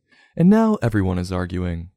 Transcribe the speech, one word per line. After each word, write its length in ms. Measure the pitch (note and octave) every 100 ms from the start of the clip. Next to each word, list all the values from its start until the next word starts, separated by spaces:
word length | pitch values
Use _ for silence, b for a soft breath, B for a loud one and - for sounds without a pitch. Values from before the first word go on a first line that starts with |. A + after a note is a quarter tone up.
| _ b b -
and 120 | F3
now 300 | A3 A3 -
everyone 380 | A#2+ G#2+ F#2 F2+
is 140 | F2+
arguing. 580 | F2+ F2+ F2+ F2+ E2+ F2